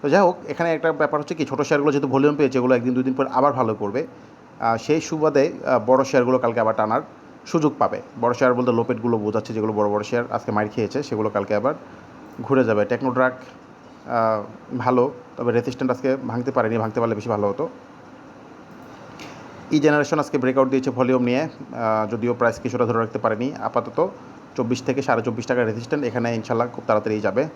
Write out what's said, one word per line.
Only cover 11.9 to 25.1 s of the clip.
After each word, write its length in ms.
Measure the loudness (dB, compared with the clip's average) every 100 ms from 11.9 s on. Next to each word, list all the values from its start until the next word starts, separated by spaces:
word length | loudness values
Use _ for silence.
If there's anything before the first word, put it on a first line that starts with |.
| -20 -20 -20 -18 -14
ঘুরে 220 | 0 2
যাবে। 220 | 4 2 2
টেকনোড্রাগ, 480 | 0 0 2 2
আহ, 1400 | 0 -18 -20 -20 -20 -20 -20 -4 0 2 0 -4 -16 -10 -2
ভালো, 340 | 2 2 2 -2 -16 -4
তবে 140 | 0
রেজিস্ট্যান্ট 400 | 0 -2 -4 -4
আজকে 240 | -2 0 -2
ভাঙতে 360 | -4 -4 -2
পারেনি, 260 | 0 0 0
ভাঙতে 220 | -2 -2
পারলে 160 | -2 -2
বেশি 140 | -2
ভালো 200 | 0 0
হতো। 200 | -2 -6 -8 -20 -20 -20 -20 -20 -20 -20 -20 -20 -20 -20 -20 -20 -18 -18 -18 -18 -18 0
ই 80 | 4
জেনারেশন 400 | 4 4 2 0
আজকে 180 | 0 0
ব্রেকআউট 320 | 2 4 2
দিয়েছে 220 | 2 0
ভলিউম 320 | 0 2 2
নিয়ে, 180 | 2 0
আহ, 680 | -2 -8 -14 -4 0 0 -2
যদিও 220 | -2 -2
প্রাইস 260 | 2 0 0
কিছুটা 260 | -6 -2 0
ধরে 140 | 0
রাখতে 200 | 0 0
পারেনি। 320 | 0 0 -4 -4
আপাতত 480 | -4 -2 -2 -2 -2 -4 -20 -20 -12 -6
চব্বিশ 260 | -2 -2
থেকে 200 | -2 -2
সাড়ে 200 | 0